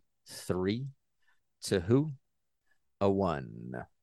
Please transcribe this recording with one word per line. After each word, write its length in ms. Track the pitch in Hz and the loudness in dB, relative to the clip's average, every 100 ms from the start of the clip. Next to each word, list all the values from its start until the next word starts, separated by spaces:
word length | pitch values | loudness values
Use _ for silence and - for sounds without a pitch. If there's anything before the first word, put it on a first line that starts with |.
| - _ - | -8 _ -20
three, 600 | - - 180 190 120 139 - _ _ _ _ _ _ | -8 -4 0 0 0 -4 -12 _ _ _ _ _ _
two, 480 | - 98 87 131 156 135 _ _ _ _ _ _ _ - | 0 0 4 4 2 -4 _ _ _ _ _ _ _ 0
a 100 | 98 | 2
one. 760 | 98 92 73 62 57 60 62 - _ | 4 2 0 -6 -12 -12 -10 -12 _